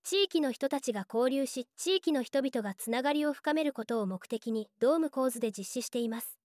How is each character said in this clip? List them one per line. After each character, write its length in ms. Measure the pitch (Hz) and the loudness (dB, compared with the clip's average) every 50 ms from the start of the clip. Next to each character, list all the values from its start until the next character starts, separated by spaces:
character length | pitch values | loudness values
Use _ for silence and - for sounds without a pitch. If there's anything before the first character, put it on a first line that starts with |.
| _ | _
地 180 | - 370 392 | 0 2 2
域 180 | 403 370 - 330 | 2 4 2 2
の 120 | 294 262 | 2 2
人 160 | 233 - 277 277 | 0 0 0 0
た 120 | 285 277 | 0 0
ち 120 | - - | 0 -2
が 160 | 220 202 190 _ | -2 -2 -6 _
交 160 | - 226 247 262 | 0 2 2 4
流 180 | 262 277 269 | 4 2 0
し、 200 | 254 - 262 240 _ _ | 0 -2 -6 -8 _ _
地 200 | - - 339 381 | -4 0 2 2
域 160 | 370 - 330 | 2 2 2
の 100 | 302 269 | 2 2
人 200 | 233 - - 277 | 0 0 0 0
々 200 | 269 277 - 233 | 0 2 -2 -2
が 140 | 214 202 190 | -4 -4 -6
つ 120 | - - 226 | -6 -4 -2
な 140 | 233 247 | -2 0
が 100 | 254 285 | 2 2
り 140 | 294 302 302 | 2 2 2
を 60 | 294 | 0
深 200 | 277 - - 311 302 | -2 0 0 0 2
め 100 | 311 311 | 2 2
る 80 | 294 | 0
こ 120 | - - 220 | -2 -4 -4
と 160 | - 233 226 | -2 -2 -2
を 60 | 208 | 0
目 180 | 185 185 185 - - | -2 -4 -6 -6 -6
的 240 | 240 220 - 240 | -6 -6 -4 -4
に、 180 | 220 220 208 _ _ _ | -4 -4 -6 _ _ _
ド 160 | 226 254 311 | 4 4 4
ー 40 | 339 | 4
ム 100 | 320 285 | 2 0
神 220 | - 269 262 262 | 0 0 0 0
津 80 | 240 240 | 0 0
で 100 | 240 226 | -4 -4
実 180 | 196 - 190 - | -4 -6 -10 -6
施 140 | - 254 | -6 -6
し 80 | 233 - | -6 -4
て 80 | - 240 | -4 -4
い 100 | 233 226 | -2 -2
ま 120 | 226 233 | -4 -6
す。 180 | - - - _ _ | -8 -12 -14 _ _